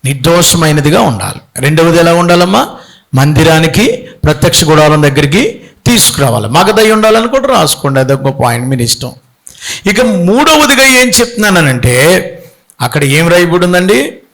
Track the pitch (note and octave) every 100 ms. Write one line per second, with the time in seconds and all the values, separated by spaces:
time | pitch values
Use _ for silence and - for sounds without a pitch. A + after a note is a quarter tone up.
0 | C3 C#3 E3 E3+ E3+ E3+ D#3 D3+ C#3+ F3
1 | - A2 - - _ - C#3 D#3 E3 E3
2 | E3 E3+ F3 F3 F3+ G#3 D4 - - -
3 | _ C3 C#3+ D3+ D#3+ D#3+ E3 - B3 B4
4 | - - D3 D3+ E3+ E3+ D#3+ D#3 D3+ D3+
5 | D3 C3+ C#3+ F3 E4+ - - _ - A#3
6 | - - C#3 A2+ G#2+ D3 F#3+ G#3+ G#3+ A3
7 | A3 A3 A#3 C4+ C4+ A#3+ D3+ - C#3+ C3+
8 | C3 C#3 C3+ C3 B2 A#2+ B2 C3+ A#2 -
9 | B2 - _ _ - - - - G3 G#3
10 | A#3+ G3 F3 A#3 D4+ D4+ D4+ C4+ C4+ B3+
11 | B3+ - A#3+ - G#3+ F#3 D3 B2 A#2+ B2
12 | D3+ F#3 F3+ - - _ _ _ A#2+ D3
13 | C#3 C#3+ E3+ F3 F3 F3 F3+ F3+ F#3 A3+
14 | D4 - _